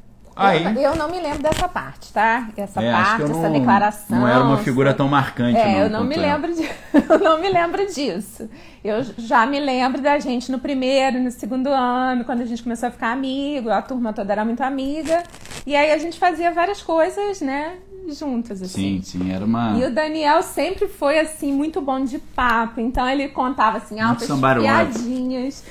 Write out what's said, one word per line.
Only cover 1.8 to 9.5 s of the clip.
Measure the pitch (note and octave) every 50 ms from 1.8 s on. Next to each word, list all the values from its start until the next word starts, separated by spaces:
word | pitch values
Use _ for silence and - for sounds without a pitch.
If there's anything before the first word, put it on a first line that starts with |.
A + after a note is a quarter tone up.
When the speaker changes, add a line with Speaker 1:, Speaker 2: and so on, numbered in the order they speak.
| C3 C3+ C#3 - - -
Speaker 2:
tá? | - G#3 G#3+ A3+ A3+ B3 A#3+ A3 - -
Essa | G3+ F#3+ - - -
Speaker 1:
É, | A#2 A#2
acho | F3 F#3 G3+
Speaker 2:
parte, | A3 A3+
Speaker 1:
que | D4 D3
eu | D#3 E3
Speaker 2:
essa | A#3 D#3+
Speaker 1:
não, | D4+ C#4+
Speaker 2:
declaração, | B3+ A#3+ G3 G3+ G#3 G#3 G#3 - - - A3+ A#3+
Speaker 1:
não | B2 A#2+
era | B2 B2+ C3+
uma | C3+ C3+ -
figura | - C#3+ B2 B2+ C#3 C#3
Speaker 2:
essa | C3+ -
Speaker 1:
tão | C#3+ C3+
marcante, | D3 C#3 B2+ - - - A#2+ A#2+ A#2 A3+
Speaker 2:
É, | A3
Speaker 1:
não, | - F#3+ F#3+
Speaker 2:
eu | G3+ A3
não | G#3+ A3
Speaker 1:
quanto | B3 B3+
Speaker 2:
me | D4
Speaker 1:
eu. | E4+
Speaker 2:
lembro | D#4+ D4 D4 D4+ D4+ E4+ E4+
de, | E4 D4+ -
<laughs> | - - - - - D4 - -
eu | E4 -
não | G4 D#4+ D#4+ D#4
me | F4 G4
lembro | F#4 E4+ E4+ E4+ E4+ G4 G4+ G4+
disso. | - B3+ C#4+ A#3+ E3 G3+ - - - - A3+ G#3+ - - - - - - -
Eu | G3+ G#3 A3+ C4+ A3+ - -
já | A3+ A3 C#4+ A#3+ A3+
me | C4+